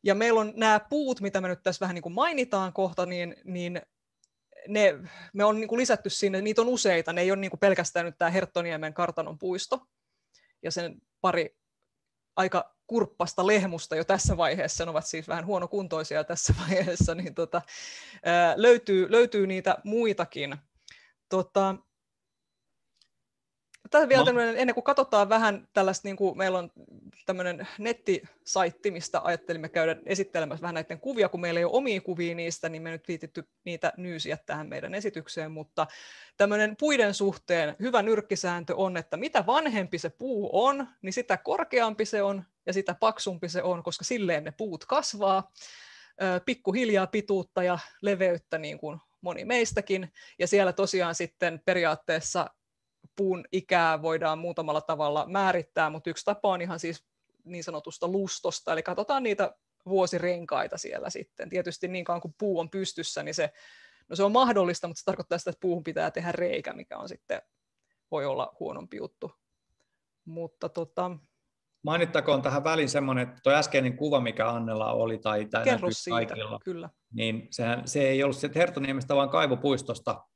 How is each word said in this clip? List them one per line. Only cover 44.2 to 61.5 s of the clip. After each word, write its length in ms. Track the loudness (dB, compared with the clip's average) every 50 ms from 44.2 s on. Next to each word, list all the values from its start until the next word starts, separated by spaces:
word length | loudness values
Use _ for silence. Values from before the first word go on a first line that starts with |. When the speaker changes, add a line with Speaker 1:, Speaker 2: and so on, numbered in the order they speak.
| 0 0 0 0 -2
Speaker 1:
ne 80 | -6
puut 340 | -8 -8 -8 -6 -6 -10 -4
kasvaa, 680 | 0 0 0 0 -2 -4 0 2 2 2 2 0 -4 _ -20 -20 -20 -20 -20 -20 -20 -20 -20 -20 -20 _ -4
ö, 200 | -2 0 0 0 -2
pikkuhiljaa 600 | -2 -4 -2 _ -2 0 0 2 4 4 2 2
pituutta 560 | 2 -2 -4 0 0 -2 -2 -2 _ _ 0 2
ja 160 | 2 0 0 -4 -14 -16 _
leveyttä 560 | -2 0 0 2 2 2 0 0 _ _ -8
niin 200 | -6 -6 -8 -10
kuin 220 | -10 -10 -10 -10 -12 _ _ _ _
moni 240 | -8 -8 -8 -6 -4
meistäkin, 680 | -2 0 0 0 2 0 -4 -2 0 -2 -2 -2 -8 _ -20 -20 -20 -2 -2
ja 80 | 0
siellä 260 | 4 4 4 4 4 2
tosiaan 420 | 2 0 0 2 0 0 0 0
sitten 460 | -4 -6 -6 _ _ -2 -2 -2 0 _
periaatteessa 840 | 0 2 4 4 2 2 0 _ -2 -2 -2 -2 -2 -2 -2 -4 -4 _ _ _ _ _ _ _ _ _ _ _ -18 _
puun 300 | -4 -2 -2 -2 -4 -6 -4
ikää 500 | -4 -4 0 2 4 4 4 4 2 0
voidaan 380 | 0 -2 -2 0 0 0 -2 -2
muutamalla 420 | -4 -6 -4 -4 -4 -2 -2 -2
tavalla 440 | -2 -2 -4 -2 -2 0 0 -2 -2
määrittää, 640 | 0 0 2 2 2 2 0 -2 _ _ 0 0 0
mutta 200 | -2 -6 -8 -8
yksi 160 | -8 -4 -2
tapa 240 | -2 -2 0 0 0
on 120 | 0 0
ihan 180 | -4 -6 -8 -6
siis 260 | -6 -8 -8 -8 _ _ _ _ _ _ _ _ _
niin 200 | -14 -12 -12 -10
sanotusta 440 | -8 -10 -10 -10 -12 -8 -6 -4
lustosta, 680 | -2 0 -2 -2 -2 -6 -6 -6 -6 -6 -4 _ -2 -2
eli 100 | -2 -2
katsotaan 400 | -4 -4 -4 -2 0 0 0 0
niitä 320 | 0 0 0 -2 -2 -2 _ _ _ _ _ _
vuosirenkaita 920 | -2 2 2 2 2 0 -2 -2 -2 -2 -4 -4 -4 -2 -2 -2 -4 -6
siellä 320 | -10 -8 -8 -8 -8 -8 -8
sitten. 400 | -10 -10 -12 _ _ -14 -12
Tietysti 380 | -6